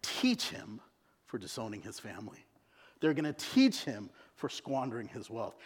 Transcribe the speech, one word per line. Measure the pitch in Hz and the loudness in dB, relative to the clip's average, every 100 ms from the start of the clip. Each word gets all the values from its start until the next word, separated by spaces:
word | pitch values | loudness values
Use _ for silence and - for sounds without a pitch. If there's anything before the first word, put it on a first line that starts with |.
teach | - - 254 233 - | -6 2 4 4 0
him | - 110 107 - _ _ _ - | -6 -10 -12 -16 _ _ _ -10
for | 117 | -8
disowning | 90 - 110 104 | -6 -6 -6 -6
his | 98 - | -10 -12
family. | 107 101 104 - - _ _ _ - _ | -12 -10 -12 -14 -20 _ _ _ -20 _
They're | 156 | 2
gonna | 151 151 | 4 0
teach | 147 - 262 269 - - | -4 4 8 8 6 -4
him | 107 95 - - - | -6 -10 -14 -20 -6
for | 147 | -6
squandering | - - 135 127 117 107 | -6 -2 -2 0 -4 -6
his | 117 101 | -10 -8
wealth. | 113 101 - | -6 -6 -8